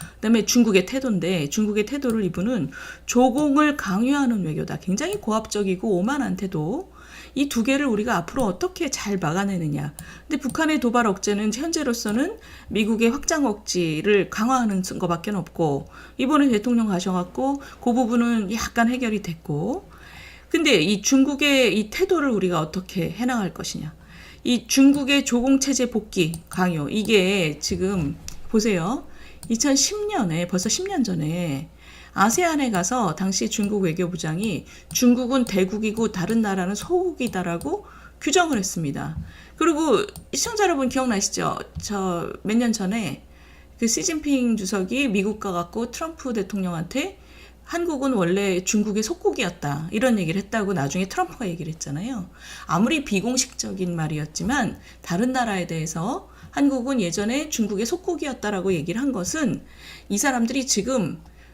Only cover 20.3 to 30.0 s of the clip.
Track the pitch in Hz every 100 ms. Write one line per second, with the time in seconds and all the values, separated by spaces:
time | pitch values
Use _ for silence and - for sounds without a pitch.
20.3 | - - 330 294 202 160 202 - 269 269
21.3 | 277 294 269 240 214 214 - 381 349 277
22.3 | 214 185 170 156 185 180 196 165 165 247
23.3 | 240 180 - 165 165 151 - - - -
24.3 | - - 240 - - 277 285 269 285 269
25.3 | 240 254 269 277 262 240 220 - 196 160
26.3 | 165 - - 180 160 143 214 208 208 185
27.3 | 202 156 147 - 180 190 196 143 - -
28.3 | - - 220 226 185 170 262 - - -
29.3 | - - 226 285 277 - 415